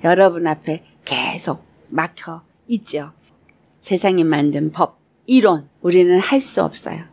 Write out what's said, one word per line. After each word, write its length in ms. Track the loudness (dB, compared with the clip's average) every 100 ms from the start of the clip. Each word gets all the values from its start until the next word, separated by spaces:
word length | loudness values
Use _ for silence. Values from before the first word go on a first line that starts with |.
여러분 420 | 2 4 4 4 -4
앞에 380 | -4 -6 -8 _ _
계속 600 | -8 -6 -6 -6 -8 -10 _ _ _
막혀 540 | -6 -6 -8 -18 -18 _ _ _
있죠. 440 | -8 -6 -10 -10 _ _ _ _ _ _ _
세상이 440 | -6 -2 0 2
만든 480 | 0 0 0 -2 -4
법, 260 | -2 -4 _ _ _ 2
이론, 420 | 4 4 2 -4 _
우리는 380 | 0 4 4 4
할 200 | 2 -2
수 220 | 0 -4
없어요. 400 | -4 -4 -12 -12 -16